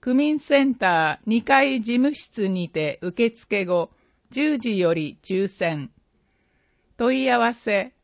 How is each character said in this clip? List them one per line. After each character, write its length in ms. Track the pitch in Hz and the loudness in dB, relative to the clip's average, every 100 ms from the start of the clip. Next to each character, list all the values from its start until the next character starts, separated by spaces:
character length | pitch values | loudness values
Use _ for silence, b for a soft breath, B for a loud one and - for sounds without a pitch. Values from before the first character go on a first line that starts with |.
区 140 | - | 0
民 240 | 254 294 302 | 0 2 -2
セ 260 | - 285 | 2 2
ン 100 | 269 | 2
タ 460 | 240 190 170 156 151 | 0 0 2 0 -2
ー 20 | - | 0
二 160 | 226 | -2
階 380 | - 269 277 262 | 2 2 4 0
事 140 | 214 | -2
務 200 | 240 269 | 0 0
室 340 | 294 - - 196 | -2 -12 -4 -2
に 200 | 185 170 | -2 -4
て 300 | 165 151 139 | -4 -4 -4
受 300 | 180 175 233 | -8 0 -2
付 340 | 233 - 208 | -2 -6 -4
後、 260 | 185 180 165 _ _ _ _ | 0 -2 -2 _ _ _ _
十 280 | - 302 294 | -2 -2 0
時 200 | 240 202 | -2 0
よ 160 | 175 | 2
り 240 | 160 151 - | 0 -4 -10
抽 260 | - 185 196 | -6 -4 -4
選。 420 | - 175 156 131 _ _ _ _ _ _ _ _ _ _ _ | -2 -4 -4 -10 _ _ _ _ _ _ _ _ _ _ _
問 280 | 240 262 | -2 0
い 60 | 262 | 0
合 80 | 240 | 2
わ 160 | 233 | 0
せ 380 | 240 - 202 254 _ | -2 -4 -2 -4 _